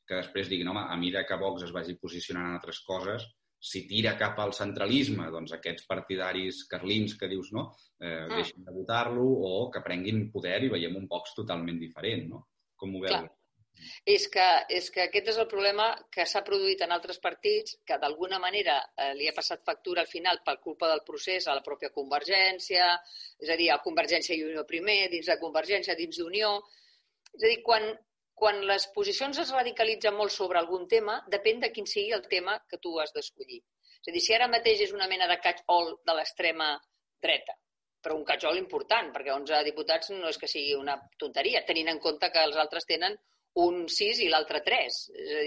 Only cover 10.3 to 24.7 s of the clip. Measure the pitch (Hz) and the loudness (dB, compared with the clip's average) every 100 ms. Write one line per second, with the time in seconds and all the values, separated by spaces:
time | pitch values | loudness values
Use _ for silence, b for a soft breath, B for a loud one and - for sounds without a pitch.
10.3 | 98 87 101 131 92 85 92 92 87 - | -4 -2 0 0 0 -2 -6 -6 -8 -8
11.3 | - 107 87 85 85 80 - 101 104 80 | -10 -6 -4 -4 -6 -8 -8 -6 -4 -6
12.3 | - - _ _ - 98 95 92 95 - | -12 -18 _ _ -12 -8 -4 -2 -2 -4
13.3 | _ _ _ _ B B B - 196 - | _ _ _ _ B B B 4 4 4
14.3 | 190 185 165 - 180 - 185 180 208 208 | 4 6 6 4 -2 -2 -2 2 2 0
15.3 | 220 226 202 202 208 226 - - 185 165 | 0 0 2 2 4 2 0 -6 -2 0
16.3 | 202 196 196 190 190 170 175 175 175 180 | 0 0 0 2 0 0 0 -2 -4 -4
17.3 | - 208 214 214 - - 143 147 151 185 | -2 0 0 -2 -10 -4 0 0 -2 -2
18.3 | 190 180 208 180 139 - - 139 139 151 | -2 0 0 2 2 0 -2 -2 -2 -2
19.3 | 165 - 170 - 156 185 175 165 170 180 | -2 -4 -4 -4 -4 -2 -2 -2 0 0
20.3 | - - 139 170 151 165 156 - 151 190 | 0 0 -4 -6 0 2 2 -2 -8 -2
21.3 | 185 170 135 143 143 143 147 139 143 151 | -2 0 -2 -2 -8 -6 -6 -2 -2 2
22.3 | 196 190 185 - 180 180 175 B B B | 4 4 2 0 4 4 4 B B B
23.3 | B 156 165 170 147 175 165 151 165 165 | B -2 2 4 4 2 0 2 2 2
24.3 | 160 156 156 147 | -2 -2 -4 -4